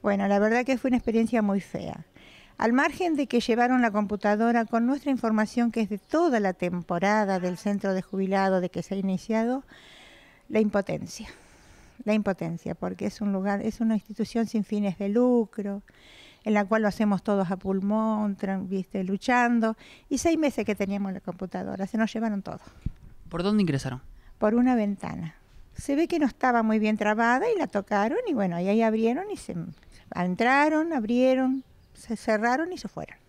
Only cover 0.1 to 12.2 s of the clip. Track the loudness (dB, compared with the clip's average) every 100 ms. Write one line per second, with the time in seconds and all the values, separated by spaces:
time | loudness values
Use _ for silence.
0.1 | 0 2 4 4 2 0 0 2 0 2
1.1 | 2 2 2 2 0 -2 -8 -8 -10 -14
2.1 | -20 -20 -20 -20 _ 2 4 2 0 -2
3.1 | 0 0 0 2 2 4 4 2 0 -2
4.1 | 0 0 2 4 2 2 0 0 0 -2
5.1 | -2 0 0 0 0 0 0 -2 -4 _
6.1 | 2 2 2 0 0 -2 -4 -4 0 2
7.1 | 2 2 0 0 -2 -2 -2 0 -2 -2
8.1 | -4 0 2 4 2 0 -4 -6 -4 -2
9.1 | -2 -2 -2 0 -2 -6 -20 -20 -20 -20
10.1 | -20 -20 -20 _ 0 2 0 -2 -6 -8
11.1 | -12 -16 -18 -20 -20 -20 -20 -20 -12 -2
12.1 | 0